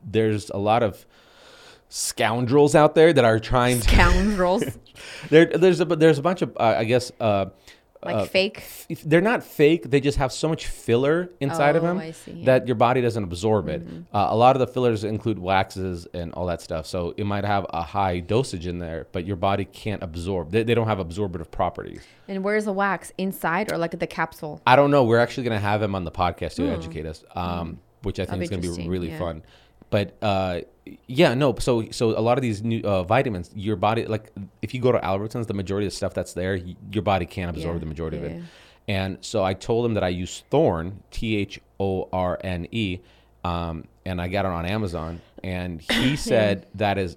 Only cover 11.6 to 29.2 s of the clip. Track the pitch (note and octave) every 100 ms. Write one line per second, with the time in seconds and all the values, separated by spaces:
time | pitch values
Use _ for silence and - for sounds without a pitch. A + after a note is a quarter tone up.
11.6 | D3 D#3 E3+ F3+ D#3+ D#3+ - E3+ C3 C3
12.6 | A2+ A#2 A#2+ B2+ A#2+ A2 F#2 E2+ G#2+ G#2+
13.6 | D2 D2+ - E2 F2 G#2 G2 A2 A#2+ C3
14.6 | A#2+ - B2 A2 G#2 G#2+ A#2 G2+ F2+ F#2+
15.6 | F#2+ - F#2 F2 - F2+ E2+ - F2+ E2+
16.6 | - E2 D#2 F#2 F2 - G2+ G2+ G2+ G2+
17.6 | F#2 D#2+ E2 G2+ G2 F2+ E2+ G#2+ C3+ F#2
18.6 | F2 F2 E2+ D#2+ C2+ F#2+ F2 G2 G2 G2
19.6 | G2 - - G2+ F2+ D#2+ E2+ F#2+ D#2 G2+
20.6 | A2+ A#2 A2 G#2 E2+ E2+ G#2 E2+ D#2 -
21.6 | F2+ - G1+ G1+ - _ - G3 F#3+ G#3+
22.6 | G#3+ F#3+ G3 F3+ - - F#3+ F#3 F3 E3+
23.6 | G#3+ D#3+ E3+ E3+ E3 - E3 - D#3 D3+
24.6 | - B2+ C#3+ C#3+ A#2+ A#2 A#2+ - A#2+ G#2+
25.6 | G2+ G#2 G#2 G2 E2+ - F2 E2+ E2+ -
26.6 | - A#3 E2 D#2+ D#2 D#2 _ - F2 F2
27.6 | E2+ - _ _ G2 F#2 F#2 F#2+ E2+ F#2+
28.6 | F2 F2 E2+ F#2 E2+ D#2